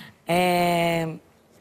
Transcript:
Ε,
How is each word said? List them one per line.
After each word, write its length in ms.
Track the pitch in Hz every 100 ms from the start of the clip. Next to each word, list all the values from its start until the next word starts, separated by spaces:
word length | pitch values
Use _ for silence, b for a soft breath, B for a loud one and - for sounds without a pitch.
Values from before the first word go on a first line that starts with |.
| B - -
Ε, 840 | 175 180 175 175 170 170 170 160 160 - _ _ -